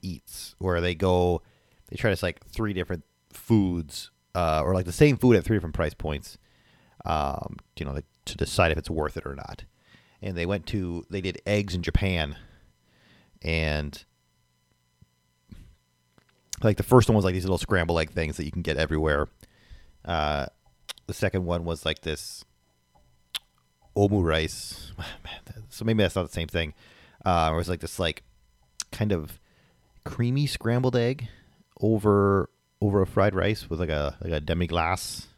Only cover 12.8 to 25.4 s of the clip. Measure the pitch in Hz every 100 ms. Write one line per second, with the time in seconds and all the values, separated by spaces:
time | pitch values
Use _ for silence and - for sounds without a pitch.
12.8 | _ _ _ _ _ _ 82 80 80 76
13.8 | 73 - - _ _ _ _ _ _ _
14.8 | _ _ _ _ _ _ _ - - _
15.8 | _ _ _ _ _ _ _ - 113 104
16.8 | - 127 117 107 95 90 92 90 - 95
17.8 | 82 85 78 - 80 78 76 87 85 71
18.8 | 78 78 78 73 73 _ - _ _ -
19.8 | - _ - 82 76 73 67 _ _ _
20.8 | - - - 95 98 95 87 87 85 82
21.8 | 80 80 82 76 - - - _ _ _
22.8 | _ _ _ _ _ - _ _ _ _
23.8 | _ - 101 101 85 80 78 - - -
24.8 | - - - - - -